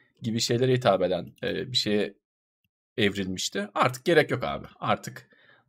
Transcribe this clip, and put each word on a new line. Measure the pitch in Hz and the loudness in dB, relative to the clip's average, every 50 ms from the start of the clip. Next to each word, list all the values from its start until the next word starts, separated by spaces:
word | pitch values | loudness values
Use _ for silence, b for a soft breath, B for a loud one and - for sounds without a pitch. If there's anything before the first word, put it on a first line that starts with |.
| _ _ _ - | _ _ _ -10
gibi | - 117 110 117 | -8 -4 -4 -2
şeylere | - - 120 120 127 131 127 | 0 0 2 2 4 2 2
hitap | 127 127 110 98 92 | 4 4 4 4 4
eden, | 90 90 90 87 85 - - - - | 4 0 0 -2 -4 -8 -12 -8 -6
e, | 92 90 87 87 - | -4 -4 -4 -4 -4
bir | 123 - | -2 -2
şeye | - 107 104 104 101 - - _ _ _ _ _ _ _ _ _ _ _ _ _ _ _ - - | 0 0 0 0 0 -2 -6 _ _ _ _ _ _ _ _ _ _ _ _ _ _ _ -2 0
evrilmişti. | 107 98 92 98 95 92 92 90 - - - 196 151 - - | 0 0 2 0 -4 -4 -4 -6 -6 -6 -4 -6 -8 -4 -2
Artık | 156 139 127 127 - - | 0 0 0 0 -2 0
gerek | - 170 156 156 - | 4 4 4 4 2
yok | 143 123 - | 0 -4 -4
abi. | 71 71 71 - - - - | -4 -6 -6 -8 -14 -16 -8
Artık | - - 104 - - - - - - _ _ _ _ _ - _ _ | -2 -2 -2 -2 -2 -10 -16 -16 -20 _ _ _ _ _ -20 _ _